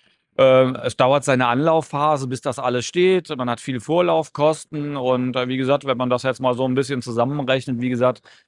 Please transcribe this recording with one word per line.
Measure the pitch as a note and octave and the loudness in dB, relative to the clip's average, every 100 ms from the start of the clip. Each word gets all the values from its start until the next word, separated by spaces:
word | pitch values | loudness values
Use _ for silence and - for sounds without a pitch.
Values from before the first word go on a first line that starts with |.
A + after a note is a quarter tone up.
| _ _ _ - | _ _ _ 4
Äh, | C3 C3 B2+ B2+ | 6 6 4 0
es | B2 - | -4 2
dauert | C3 C#3 | 2 2
seine | C#3 B2+ B2 | 2 2 2
Anlaufphase, | B2 D#3+ D#3+ - C#3+ D3+ D3 C3 | 2 2 0 0 -2 0 0 -2
bis | B2+ | -6
das | C#3+ B2 | -6 -4
alles | B2 B2 | -2 -2
steht. | - F3 F#3 F#3 F3 | -2 0 2 2 -2
Man | C3+ B2 | -6 -4
hat | A#2 | -4
viel | - B2+ | -6 -6
Vorlaufkosten | - E3 F3 D#3+ D3+ - D3+ D#3 - D3+ D3 C#3+ | -2 0 2 0 -2 0 0 0 -6 -8 -8 -4
und, | B2+ B2+ B2+ B2+ | 0 0 0 -2
äh, | B2+ | -2
wie | C3 | -2
gesagt, | C3 C#3 C#3 | 0 0 0
wenn | B2 | -2
man | B2+ | 0
das | B2 | 0
jetzt | C3+ A#2+ | -2 -2
mal | B2+ | -2
so | A#2+ C3 | 0 0
ein | |
bisschen | B2+ C3 C3 | 0 -2 -4
zusammenrechnet, | B2 A#2 B2 D3 C3 C3+ C3+ A#2 | -4 -2 -2 -2 -2 -2 -2 -4
wie | B2+ | -4
gesagt, | B2 B2+ B2 - - | 0 0 -2 -8 -20